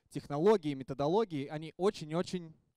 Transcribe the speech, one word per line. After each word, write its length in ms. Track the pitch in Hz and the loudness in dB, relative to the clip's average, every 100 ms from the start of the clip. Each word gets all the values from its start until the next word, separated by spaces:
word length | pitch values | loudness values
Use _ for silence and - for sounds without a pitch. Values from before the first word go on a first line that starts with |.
| _ | _
технологии, 640 | 143 - 143 190 214 151 | -10 -4 2 6 6 4
методологии, 720 | 135 127 131 143 196 214 151 143 | -4 -6 -2 2 2 0 -2 -6
они 260 | 151 160 - | -8 -10 -2
очень-очень 800 | 190 - 151 160 185 185 165 - _ | 0 0 -2 -4 -2 -4 -8 -18 _